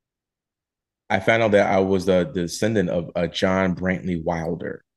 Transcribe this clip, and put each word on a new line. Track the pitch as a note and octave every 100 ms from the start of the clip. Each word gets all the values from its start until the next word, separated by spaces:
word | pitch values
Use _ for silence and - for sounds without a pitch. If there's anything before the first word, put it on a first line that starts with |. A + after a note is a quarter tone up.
| _ _ _ _ _ _ _ _ _ _ -
I | G2+
found | A#2 A2+
out | A2
that | G2+ F#2
I | F#2+
was | F#2+ F#2+ F2
the, | F#2
the | E2 F2+
descendant | E2+ - G#2+ A2 F2
of, | F2 D2+
uh, | F2+ E2+
John | - F#2+ F#2+ F#2+ E2+
Brantley | F#2 F2 F#2 E2+
Wilder. | E2 E2+ D#2+ E2+ C#2+ - _